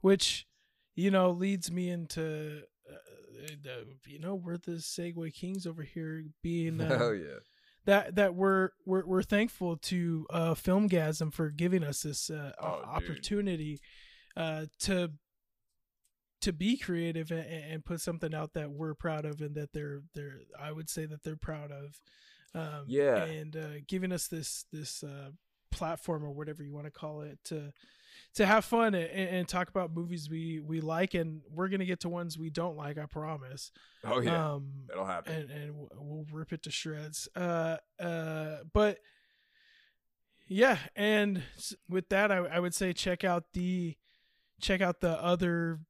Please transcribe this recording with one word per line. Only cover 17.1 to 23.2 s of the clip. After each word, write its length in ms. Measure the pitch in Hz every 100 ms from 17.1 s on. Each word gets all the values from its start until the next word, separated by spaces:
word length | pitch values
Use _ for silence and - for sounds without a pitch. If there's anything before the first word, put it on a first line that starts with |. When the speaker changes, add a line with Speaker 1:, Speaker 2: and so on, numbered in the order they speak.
| 165 160
Speaker 1:
and, 100 | 165 160
and, 260 | 160 147
and 120 | 160 -
put 140 | 170
something 320 | - 170 160
out 200 | 156 156
that 180 | - 147
we're 220 | 143 160 151
proud 300 | 175 156 151
of 160 | 151
and 120 | 151 147
that 180 | 147
they're, 280 | 151 147 143 147 -
they're, 260 | 143 135 - -
I 120 | 143
would 180 | 151 156
say 160 | - 156
that 160 | 151
they're 140 | - 156
proud 360 | - 156 147
of. 280 | 143 143 147 _ _ - - _ 170
Um, 300 | 160 151 143
Speaker 2:
Yeah. 380 | 131 143 113